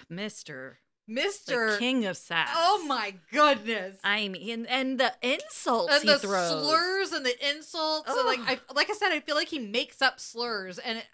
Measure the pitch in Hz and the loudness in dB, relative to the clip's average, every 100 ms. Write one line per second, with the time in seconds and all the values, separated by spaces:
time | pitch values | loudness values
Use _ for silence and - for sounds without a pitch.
0 | - 170 208 - - 139 131 - _ _ | -14 -10 -8 -10 -12 -14 -14 -18 _ _
1 | - 226 359 403 - 254 220 208 240 262 | -8 -2 -2 -2 -2 0 2 0 2 0
2 | 208 180 - 170 160 330 339 403 311 262 | 0 -4 -2 0 2 4 4 4 2 -2
3 | 208 196 - 277 302 277 214 220 190 196 | -2 -8 -4 4 6 6 0 -4 -4 -4
4 | 190 208 208 185 185 233 233 254 262 262 | 0 0 0 -6 -8 -8 -2 0 0 2
5 | 247 - 247 294 622 - - 233 180 277 | 2 0 -2 -2 -4 -4 2 2 4 4
6 | 214 190 196 196 170 160 294 320 349 381 | 6 4 4 2 2 0 2 2 2 0
7 | 370 311 262 247 285 302 302 339 311 311 | -2 -2 -4 -2 -2 -4 -6 -4 -2 -2
8 | 311 466 494 262 233 262 - 277 - 427 | -2 0 2 0 -2 -4 -4 -2 0 0
9 | 403 311 - 294 339 311 220 226 302 - | 0 0 -2 -2 -2 -4 -4 -4 -4 0
10 | 262 - - 233 240 220 185 180 - 226 | 0 0 -10 -8 -6 -6 -8 -10 -8 -8
11 | - | -8